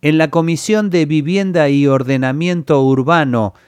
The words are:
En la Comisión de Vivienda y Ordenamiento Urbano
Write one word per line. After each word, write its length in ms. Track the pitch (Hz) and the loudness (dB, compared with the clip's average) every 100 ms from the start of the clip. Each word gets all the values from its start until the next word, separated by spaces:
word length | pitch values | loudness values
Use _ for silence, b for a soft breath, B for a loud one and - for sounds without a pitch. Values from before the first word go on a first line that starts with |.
En 160 | 147 156 | 0 2
la 120 | 160 | 2
Comisión 600 | 170 165 165 - 214 208 | 0 -2 -4 -2 -2 0
de 160 | 175 151 | 0 0
Vivienda 640 | 156 143 190 190 175 147 | 0 0 -2 -2 0 0
y 160 | 143 143 | 2 2
Ordenamiento 960 | 135 131 135 131 139 175 175 147 147 | 2 0 -2 -2 -2 -2 -4 0 2
Urbano 720 | 135 135 131 170 143 120 104 b | 2 2 2 0 0 0 -2 b